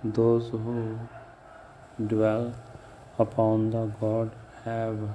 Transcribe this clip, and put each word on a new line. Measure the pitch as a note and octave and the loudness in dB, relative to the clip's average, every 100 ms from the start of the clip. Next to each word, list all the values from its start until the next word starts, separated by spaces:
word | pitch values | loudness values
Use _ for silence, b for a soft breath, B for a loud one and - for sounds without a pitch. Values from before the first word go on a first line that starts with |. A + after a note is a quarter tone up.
Those | A2+ G#2+ A#2 A#2 A#2 | 0 4 4 4 0
who | A2+ A2+ A#2+ A2+ A2 A#2 - - - - - - - - - G#2+ | -6 -4 -4 -4 -6 -12 -16 -20 -20 -20 -20 -20 -20 -18 -6 0
dwell | A2 A2 A2 A#2+ A#2 - B B B - - | 4 4 2 -2 -8 -16 B B B -14 0
upon | A2 - A2 A2 A2 | 2 4 4 4 2
the | A2+ A2+ G#2 | 0 -2 -2
God | G#2+ A2 A2 - - - | 0 0 -2 -6 -20 -12
have | A#2 A#2 A2+ G#2+ G#2+ | -6 -4 -4 -4 -6